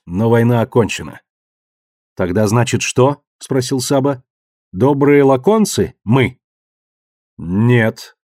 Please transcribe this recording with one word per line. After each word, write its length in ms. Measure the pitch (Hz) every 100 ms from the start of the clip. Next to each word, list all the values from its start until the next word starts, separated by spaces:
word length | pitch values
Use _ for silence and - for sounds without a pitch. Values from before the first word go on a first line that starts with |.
| -
но 220 | 90 113
война 320 | 117 117 120
окончена". 600 | 110 127 101 - 78 - _ _ _ _ _ _ _ _ _ -
"Тогда 300 | 92 139 107
значит 360 | 117 117 110
что?" 400 | - - 131 143 _ _
спросил 420 | - 135 127 135
Саба. 420 | 127 143 139 131 _ _ _ _ _
"Добрые 500 | 92 131 147 143 143
лаконцы? 720 | 139 131 131 220 202 - 90 -
Мы?" 340 | 98 127 113 - _ _ _ _ _ _ _ _ _ -
"Нет", 760 | 82 95 117 123 113 110 - _